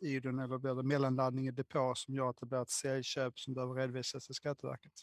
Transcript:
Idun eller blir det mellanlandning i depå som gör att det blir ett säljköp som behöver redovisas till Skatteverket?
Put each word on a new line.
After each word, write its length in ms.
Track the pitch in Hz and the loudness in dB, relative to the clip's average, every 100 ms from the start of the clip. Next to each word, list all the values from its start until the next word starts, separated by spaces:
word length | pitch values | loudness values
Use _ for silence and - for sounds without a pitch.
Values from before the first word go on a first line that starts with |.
Idun 380 | 160 135 127 127 | 0 0 0 -2
eller 200 | 127 127 | 0 0
blir 160 | 135 | 0
det 80 | 127 | 2
mellanlandning 640 | 131 143 135 127 131 127 135 | 4 4 6 4 4 2 -2
i 20 | |
depå 440 | 127 127 147 131 | -2 -2 2 2
som 200 | 123 - | 0 -2
gör 160 | 135 127 | 0 0
att 60 | 120 | -2
det 100 | 120 | -2
blir 160 | 131 | -2
ett 80 | 120 | 0
säljköp 680 | - 139 131 123 147 127 - | -2 0 0 0 0 -2 -2
som 160 | - | -6
behöver 200 | 131 127 | -2 -2
redovisas 520 | 127 131 123 120 131 - | 0 0 0 -4 -6 -8
till 80 | |
Skatteverket? 580 | 131 147 143 131 131 143 - | -6 -4 -4 -4 -6 -10 -20